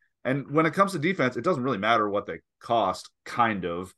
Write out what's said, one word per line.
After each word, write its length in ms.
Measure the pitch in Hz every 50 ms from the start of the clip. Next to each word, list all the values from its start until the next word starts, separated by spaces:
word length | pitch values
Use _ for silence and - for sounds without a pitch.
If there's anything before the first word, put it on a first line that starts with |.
| _ _ _ _ -
And 260 | 117 135 143 117 110
when 140 | 139 156 160
it 80 | 165 151
comes 180 | 190 202 190
to 80 | 190 156
defense, 380 | 135 185 190 - 135 123 117 117
it 60 | 110
doesn't 200 | 180 180 131 123
really 140 | 135 120 95
matter 320 | 104 110 117 110 107 101
what 160 | 98 101 -
they 140 | - 85 82 - _ _ _
cost, 500 | - - 117 117 101 92 92 - - - _ _ _
kind 400 | - - 123 117 113 107 95 87
of, 300 | 87 85 87 95 92 -